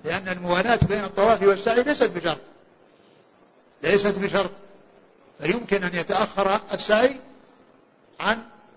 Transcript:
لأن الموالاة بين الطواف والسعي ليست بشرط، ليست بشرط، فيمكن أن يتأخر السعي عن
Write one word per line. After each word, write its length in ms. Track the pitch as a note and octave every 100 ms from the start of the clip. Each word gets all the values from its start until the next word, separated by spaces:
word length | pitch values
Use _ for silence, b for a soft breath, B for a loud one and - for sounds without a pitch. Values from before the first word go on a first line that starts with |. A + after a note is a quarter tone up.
لأن 240 | D#3 F3+ F#3+
الموالاة 500 | F3+ F3 F3 A3+ A3+ -
بين 160 | G#3
الطواف 380 | F#3+ G3 G#3+ G#3
والسعي 400 | G3 G3 A3 A#3
ليست 280 | C4 D4 A3
بشرط، 300 | F3 E3 D3 - _ _ _ _ _ _ _ _ _ _ _ _ _
ليست 360 | D3 G3 G3+ F#3+
بشرط، 320 | F#3+ F3+ F3 - - - _ _ _ _ _ -
فيمكن 440 | D3 A#3 G#3+ G3
أن 100 | F3+
يتأخر 640 | F3 D#3+ F#3+ G#3+ - G3 G#3 -
السعي 420 | F#3+ - G#3+ C4 C4+ - - - _ _ _ _ _ _ -
عن 220 | F#3 A3+ - - -